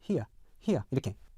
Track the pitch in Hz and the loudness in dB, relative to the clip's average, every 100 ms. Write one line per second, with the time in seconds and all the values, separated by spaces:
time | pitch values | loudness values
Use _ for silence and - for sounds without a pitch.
0 | - 190 104 - - - - 170 - 135 | 0 -2 -2 -12 -20 -10 0 0 2 -2
1 | - 110 - | -2 -8 -16